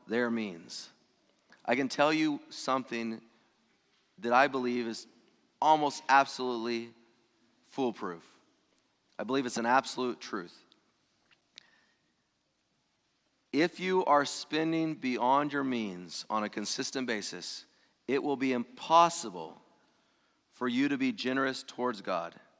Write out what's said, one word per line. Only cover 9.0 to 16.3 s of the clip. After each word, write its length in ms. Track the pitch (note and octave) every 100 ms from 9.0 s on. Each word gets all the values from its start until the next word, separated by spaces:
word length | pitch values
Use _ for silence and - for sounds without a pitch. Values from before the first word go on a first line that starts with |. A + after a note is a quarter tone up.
| _ -
I 60 |
believe 240 | G#2 C3+ B2
it's 100 | A#2
an 80 |
absolute 560 | A#2 C3 - B2 B2 G#2+
truth. 340 | - G#2 F2 - _ _ _ _ _ _ _ _ _ - - _ _ _ _ _ _ _ _ _ _ _ _ _ _ _ _ _ _
If 280 | C#3 F3 -
you 260 | F#3 F#3
are 200 | - C#3+
spending 680 | C3+ - - D3+ D#3+ E3 D#3+
beyond 580 | D3+ B2+ A2+ B2 C#3 D3
your 120 | C#3+
means 600 | C3+ A#2+ G#2 F2+ F2+ -
on 140 | -